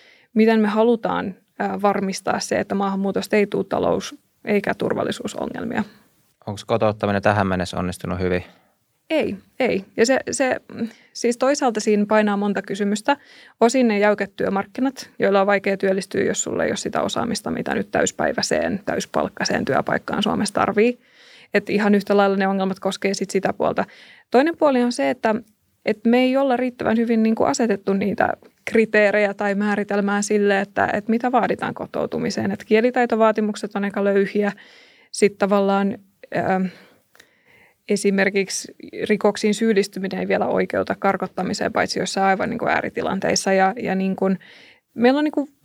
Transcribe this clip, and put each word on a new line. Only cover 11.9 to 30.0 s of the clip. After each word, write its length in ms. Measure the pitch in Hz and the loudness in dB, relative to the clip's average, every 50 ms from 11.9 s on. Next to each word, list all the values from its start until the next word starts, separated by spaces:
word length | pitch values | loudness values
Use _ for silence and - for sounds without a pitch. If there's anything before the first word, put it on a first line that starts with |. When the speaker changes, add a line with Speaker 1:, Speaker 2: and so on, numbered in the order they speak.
| 214 202 208 | 2 2 2
Speaker 1:
painaa 320 | 208 214 214 214 208 202 202 | 2 2 2 4 2 0 0
monta 240 | 208 202 190 190 | -2 -2 -2 -2
kysymystä. 560 | - - 202 196 208 202 208 208 - - 285 - _ - - - - - _ _ | -4 -6 -6 -4 -2 -2 -2 0 0 0 0 0 _ -10 -20 -20 -20 -20 _ _
Osin 260 | 226 240 - 262 247 226 | 2 2 4 4 2 4
ne 120 | 208 202 | 4 4
jäykät 320 | 208 208 208 202 196 190 - | 4 2 2 2 -2 -6 -4
työmarkkinat, 720 | - - - 202 196 202 202 _ - 254 269 262 - - - - - | -4 -2 -2 0 -2 -4 -6 _ -4 -4 -4 -4 -6 -14 -18 -6 -2
joilla 220 | 202 196 196 196 | 0 2 4 4
on 60 | 196 202 | 4 4
vaikea 300 | 202 196 - 202 196 196 | 2 2 0 -2 -2 0
työllistyä, 460 | 196 196 190 196 185 - - - - | 0 0 0 0 -2 -4 -4 -2 0
jos 200 | - - - - | 0 -2 -2 -4
sulla 200 | - - - 82 | -4 -4 -2 -2
ei 60 | - | -2
ole 80 | - - | -2 -4
sitä 240 | - - - 78 | -6 -4 -4 -2
osaamista, 500 | - 208 - - - - - - - - | -2 -2 -2 -4 -4 -4 -4 -6 -6 -6
mitä 240 | - - - - - | -6 -6 -6 -6 -6
nyt 160 | - - - | -6 -6 -2
täyspäiväiseen, 880 | - - - - - - 80 76 - - - - 76 78 80 85 85 - - | 0 0 0 0 0 -2 -2 -2 -2 -2 -4 -2 -2 -2 -2 -2 -4 -4 -6
täyspalkkaiseen 800 | - - - - - - 76 78 - - - - - - - - | -6 -6 -6 -6 -4 -2 -2 -2 -2 -4 -6 -4 -2 -2 -2 -2
työpaikkaan 580 | - 135 - - - - - - - - - 208 | 0 0 0 0 0 -4 -4 -4 -4 -4 -4 -2
Suomessa 300 | - 82 - 208 - - | -2 -2 -2 -2 -2 0
tarvii. 460 | - - 196 - 208 220 240 247 - _ _ _ _ - - - - - _ - | 0 0 0 2 2 2 2 0 -2 _ _ _ _ -20 -20 -20 -20 -14 _ -4
Et 160 | 202 202 - | -4 -2 0
ihan 260 | - 202 214 202 208 | 0 0 2 4 2
yhtä 220 | 202 196 - 202 202 | 2 2 2 2 4
lailla 200 | 196 196 196 196 | 4 2 2 0
ne 100 | 190 190 | 0 0
ongelmat 320 | 196 196 190 190 190 - | 0 -2 -2 -2 -4 -4
koskee 340 | - 190 185 - - 196 196 | -4 -6 -6 -2 -4 -4 -4
sit 160 | - 190 - | -4 -6 -4
sitä 240 | - 190 190 202 202 | -2 -2 -2 -2 -2
puolta. 320 | - - - - - - - - - - - - - _ _ | 0 -2 -2 0 -2 -4 -6 -8 -16 -20 -20 -20 -20 _ _
Toinen 260 | - 247 285 339 330 - | 2 4 4 2 2 2
puoli 260 | 320 294 262 247 240 | 2 2 4 2 2
on 80 | 240 | 0
se, 180 | 240 - 277 277 | 0 -2 -2 -2
että, 260 | 254 - - 226 214 220 - _ _ _ _ _ _ _ _ | -2 0 0 -2 -2 -2 -6 _ _ _ _ _ _ _ _
et 140 | 214 220 214 - | -4 -4 0 2
me 120 | 233 240 247 | 2 4 4
ei 200 | 254 254 254 269 | 4 4 2 2
olla 200 | 277 269 240 240 | 2 2 2 0
riittävän 400 | 254 254 247 - - - 220 233 | 0 -4 -4 -4 -2 0 2 2
hyvin 260 | 233 233 233 220 220 | 2 2 2 2 2
niinku 200 | 220 226 - - | 2 2 2 2
asetettu 500 | - 277 - 240 226 196 196 - 196 196 | 0 2 2 0 0 0 -2 0 -2 -2
niitä 400 | 196 208 196 - - 214 - - - - - _ _ _ | 0 0 -2 2 2 2 2 2 -4 -10 -18 _ _ _
kriteerejä 680 | - - 220 220 220 220 214 208 196 208 208 208 196 202 | 0 2 2 2 4 4 4 4 4 4 4 2 0 0
tai 220 | 202 208 202 196 | -2 -2 -2 0
määritelmää 640 | 196 208 208 202 208 202 208 202 208 | 0 0 0 0 0 0 0 0 0